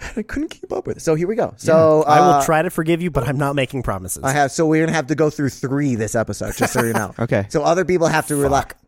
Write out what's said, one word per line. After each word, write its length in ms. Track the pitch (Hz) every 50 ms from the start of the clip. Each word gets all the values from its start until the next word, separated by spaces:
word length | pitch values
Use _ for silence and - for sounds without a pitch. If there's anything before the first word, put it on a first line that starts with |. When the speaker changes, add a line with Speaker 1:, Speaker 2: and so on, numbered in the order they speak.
Speaker 1:
<laughs> 140 | - - - 226
I 40 | 214
couldn't 260 | - - 269 311 -
keep 220 | - - - -
up 160 | - - - -
with 100 | - -
it. 20 |
So 140 | - 160 160
here 120 | 156 175 180
we 80 | 220
go. 120 | 233 175 101
Speaker 2:
Yeah. 60 | - -
Speaker 1:
So, 460 | - 165 160 160 160 156 156 156 151
Speaker 3:
I 160 | 147 151 147
will 120 | 147 147 143
Speaker 1:
uh, 100 | 143 135
Speaker 3:
try 160 | - 160 156
to 80 | 160 180
forgive 320 | - - 160 160 170 160
you, 100 | 180 170
but 160 | 135 139 123 131
I'm 100 | 135 139
not 180 | 143 139 143
making 280 | 147 131 - - 127 -
promises. 400 | 127 101 95 92 92 - - -
Speaker 1:
I 80 | 135
have, 200 | 135 147 143 131
so 140 | - - 165
we're 200 | 156 156 156 160
gonna 100 | 165 165
have 120 | 160 139 127
to 80 | 156
go 140 | 139 156 151
through 200 | - - 143 131
three 460 | - - - 127 139 143 147 139 123
this 200 | 107 110 104 -
episode, 400 | 117 107 - 104 - - 104 -
just 160 | - - - -
so 100 | 120 113
you 100 | 117 110
know. 200 | 113 104 95 -
Speaker 2:
<laughs> 40 | -
Okay. 260 | 113 - 131 104 101 -
Speaker 1:
So 140 | - 156 147
other 200 | 156 170 185 180
people 220 | 147 180 170 165 156
have 200 | 160 156 - -
to 80 | 151
relax. 380 | 143 139 139 139 135 - - -
Speaker 3:
Fuck. 100 | - _